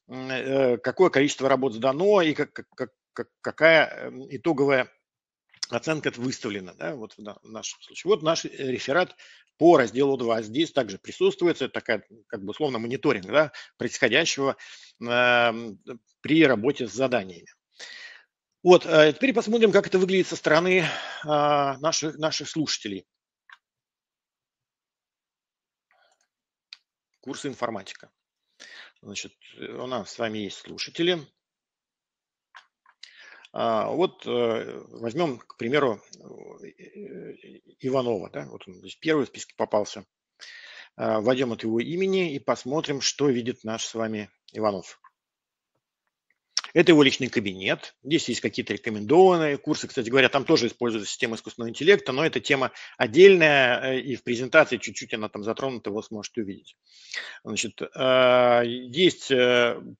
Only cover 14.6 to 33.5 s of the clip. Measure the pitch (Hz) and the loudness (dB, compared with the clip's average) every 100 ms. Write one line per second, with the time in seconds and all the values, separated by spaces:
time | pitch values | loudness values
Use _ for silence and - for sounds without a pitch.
14.6 | - - - _ 120 120 123 120 117 113 | -12 -20 -20 _ -2 2 4 4 4 0
15.6 | 117 98 - 120 _ _ 117 156 147 117 | -8 -14 -16 -18 _ _ 0 4 6 4
16.6 | 117 139 117 101 131 120 95 87 - _ | 0 -2 -6 -4 -2 -2 -4 -12 -20 _
17.6 | _ _ - - - - _ _ _ _ | _ _ -20 -18 -20 -20 _ _ _ _
18.6 | 180 180 - 160 151 143 269 220 220 233 | 8 8 8 6 6 4 0 0 0 2
19.6 | 220 190 196 190 185 190 170 165 - 151 | 4 4 2 0 2 2 0 -4 2 2
20.6 | 180 185 156 - - - 151 151 147 147 | 4 2 0 -4 -10 -10 -2 0 2 2
21.6 | 139 131 151 160 156 147 156 - 143 165 | 0 -2 -4 -2 -6 -4 -4 -4 -6 -6
22.6 | 139 - 107 95 - _ _ _ _ - | -4 -6 -8 -10 -12 _ _ _ _ -20
23.6 | _ _ _ _ _ _ _ _ _ _ | _ _ _ _ _ _ _ _ _ _
24.6 | _ _ _ _ _ _ _ _ _ _ | _ _ _ _ _ _ _ _ _ _
25.6 | _ _ _ _ _ _ _ _ _ _ | _ _ _ _ _ _ _ _ _ _
26.6 | _ - _ _ _ _ - 139 143 117 | _ -20 _ _ _ _ -14 -10 -10 -8
27.6 | 117 110 95 - - _ _ _ _ _ | -8 -8 -14 -20 -20 _ _ _ _ _
28.6 | - - - _ - 98 98 - - - | -20 -20 -20 _ -16 -14 -14 -18 -20 -18
29.6 | 113 120 127 127 95 - 113 107 101 - | -14 -12 -8 -8 -8 -6 -6 -6 -8 -12
30.6 | - - - - 170 175 139 _ _ _ | -16 -12 -12 -4 -2 -2 -8 _ _ _
31.6 | _ _ _ _ _ _ _ _ _ - | _ _ _ _ _ _ _ _ _ -20
32.6 | _ _ _ _ - - - - - | _ _ _ _ -20 -20 -20 -20 -14